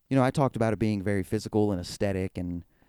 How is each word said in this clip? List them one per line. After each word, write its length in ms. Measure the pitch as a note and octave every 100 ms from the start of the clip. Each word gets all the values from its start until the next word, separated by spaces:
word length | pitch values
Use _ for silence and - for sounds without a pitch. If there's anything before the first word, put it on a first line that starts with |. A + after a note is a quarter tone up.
| -
you 80 | C3+
know, 60 |
I 60 | B2+
talked 280 | D3+ C3 A2+
about 160 | A2+
it 60 | G#2
being 220 | A2 G#2
very 220 | F#2+ G2+
physical 480 | F#2 G#2+ - G#2+ G#2
and 80 | F2+
aesthetic, 580 | F2 - G2+ F#2+ F#2+ -
and 260 | F2+ F2 - _